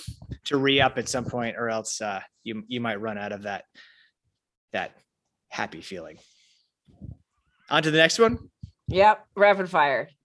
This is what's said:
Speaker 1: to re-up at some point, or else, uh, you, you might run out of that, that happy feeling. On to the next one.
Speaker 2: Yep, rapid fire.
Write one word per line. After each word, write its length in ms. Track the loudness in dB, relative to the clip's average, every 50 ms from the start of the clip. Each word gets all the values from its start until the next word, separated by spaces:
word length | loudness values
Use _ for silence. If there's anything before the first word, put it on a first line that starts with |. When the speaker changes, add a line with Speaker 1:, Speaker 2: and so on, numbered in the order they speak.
| -14 -16 -16 -16 -14 -16 -16 -12 -6
Speaker 1:
to 120 | -2 0
re-up 400 | 2 2 4 4 4 4 4 2
at 120 | -2 -6 -4
some 160 | -4 -4 -4
point, 300 | -4 -4 -4 -4 -4 -4
or 120 | -4 -4 -2
else, 320 | -2 -4 -4 -8 -8 -6
uh, 200 | -6 -6 -6 -6 -10 -14 _ _ -12
you, 200 | -10 -10 -10 -10
you 120 | -8 -6 -4
might 220 | -4 -4 -4 -4
run 160 | -4 -6 -6
out 140 | -6 -8 -8
of 120 | -8 -8 -8
that, 220 | -8 -8 -8 -12 _ _ -20 -20 _ _ _ _ _ _ _ _ _ _ _ _ _ _ _ _ _
that 200 | -6 -6 -6 -6 _ _ _ _ _ _ _ _ _ _ _ _
happy 320 | -8 -8 -8 -8 -8 -16
feeling. 360 | -14 -14 -14 -14 -14 -16 -18 -20 _ _ _ _ _ _ _ _ _ _ _ _ _ _ _ _ -18 -18 -18 _ _ _ _ _ _ _ _ _ _ 0
On 140 | 0 0 2
to 80 | 2
the 60 | 4
next 220 | 4 4 4 6 4
one. 180 | 4 4 2 -2 -8 -20 _ _ -20 -20 _ _ -8
Speaker 2:
Yep, 380 | -2 4 6 6 6 6 4 -4 _ 0
rapid 340 | 4 6 6 6 4 0 0
fire. 400 | 2 2 4 4 2 0 -2 -6 _ _